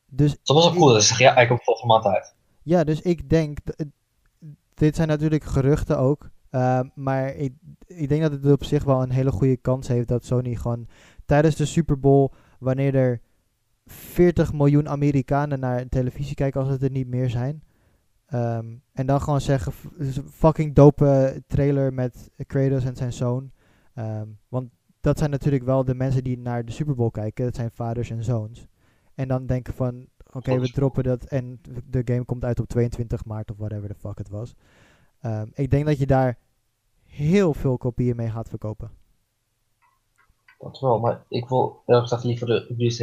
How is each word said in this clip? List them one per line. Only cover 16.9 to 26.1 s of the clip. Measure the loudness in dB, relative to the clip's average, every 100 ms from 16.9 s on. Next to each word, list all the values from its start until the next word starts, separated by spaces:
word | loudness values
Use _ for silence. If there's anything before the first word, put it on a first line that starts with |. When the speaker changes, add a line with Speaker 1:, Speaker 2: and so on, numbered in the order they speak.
Speaker 1:
niet | -2 -4
meer | -2 -2
zijn, | -2 -4 -6 -14 _ _ _ _ _ _
ehm, | -4 -4 -4 -8 -16 _
en | -6 0
dan | 0
gewoon | 0 -2
zeggen, | 0 0 -2
"F-, | -10 -16 -8
is | -6 -6
een | -10
fucking | 2 2 4 2 8
dope | 8 8 4 4 2 -2 -4
trailer | 0 0 0 0
met | -2 -6 -6 -20 -16 -6
Kratos | 0 0 0 -2
en | -4
zijn | -6
zoon." | -4 -2 -2 -6 -18 _ _ _
Ehm, | -12 -8 -8 -10 -16 _
want | -8 -8 _ _ _
dat | 0 0
zijn | 0
natuurlijk | -2 0 0
wel | 2 0
de | 0 -2
mensen | -2